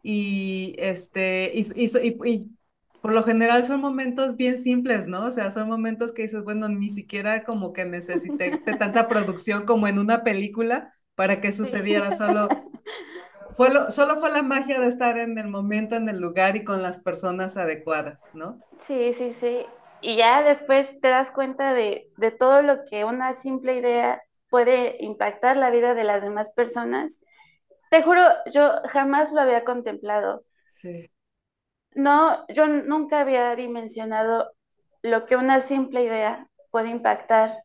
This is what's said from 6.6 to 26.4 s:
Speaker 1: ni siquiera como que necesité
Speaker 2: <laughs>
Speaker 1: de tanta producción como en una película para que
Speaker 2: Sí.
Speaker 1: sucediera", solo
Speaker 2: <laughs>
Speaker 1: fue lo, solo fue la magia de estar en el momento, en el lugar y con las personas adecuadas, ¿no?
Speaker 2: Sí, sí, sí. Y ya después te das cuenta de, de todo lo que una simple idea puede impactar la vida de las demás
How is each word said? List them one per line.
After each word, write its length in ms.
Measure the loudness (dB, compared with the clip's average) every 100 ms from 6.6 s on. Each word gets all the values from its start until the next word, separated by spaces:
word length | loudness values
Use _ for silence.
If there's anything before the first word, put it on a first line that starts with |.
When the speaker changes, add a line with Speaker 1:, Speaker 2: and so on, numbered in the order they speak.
| -4
Speaker 1:
ni 200 | -4 -4
siquiera 540 | -8 -10 -6 -4 -4
como 280 | -4 -6 -6
que 120 | -8
necesité 800 | -8 -8 -6 -6 -6 -4 -4 -4
Speaker 2:
<laughs> 40 | -4
Speaker 1:
de 80 |
tanta 340 | -2 0 0 2
producción 580 | 0 -2 -6 -4 -4 0
como 200 | 2 2
en 100 | 0
una 240 | 2 2
película 720 | 2 -2 -4 -4 -2 -2 -6 _ _
para 260 | -2 0 0
que 120 | -2 -4
Speaker 2:
Sí. 140 | -4 -4
Speaker 1:
sucediera", 360 | 0 0 0
solo 500 | -2 0 2 0 -2
Speaker 2:
<laughs> 160 | -6 -18 -16 -16 -16 -18 -20 -20 -20
Speaker 1:
fue 180 | 2 4
lo, 180 | 6 2
solo 260 | 0 2 2
fue 100 | 0
la 100 | 0
magia 380 | 0 -2 -2 0
de 80 | 0
estar 300 | 2 0 0
en 200 | -4 -6
el 100 | -8
momento, 480 | -6 -2 -2 -2 -4
en 120 | -4
el 120 | -4
lugar 360 | -4 2 2 2
y 80 |
con 180 | -4 -4
las 160 | -4 -6
personas 560 | -8 -4 -6 -4 -6 -4
adecuadas, 720 | -4 -4 -4 -4 -4 -12 -20
¿no? 300 | -16 -14 -16 _ -20
Speaker 2:
Sí, 320 | -8 -2 -2
sí, 180 | -2 -6
sí. 320 | -4 -4 -4 -8 -16 -20 -12
Y 160 | -4 4
ya 260 | 6 6
después 460 | 4 2 4 2 2 0
te 80 | 2
das 220 | 4 0
cuenta 440 | -4 -6 -2 0
de, 360 | 0 0 -4 -10 -2
de 140 | -2
todo 320 | 2 6 6
lo 220 | 6 2 -2
que 180 | -4
una 300 | -4 -2 -4
simple 400 | -6 -6 -6 -2 -2
idea 460 | 0 2 0 -2 -8 _ _
puede 480 | 2 4 4 2 -4
impactar 560 | -10 -4 -4 0 2 4
la 140 | 4
vida 240 | 4 2
de 100 | 2
las 180 | 0 0
demás 280 | -2 -6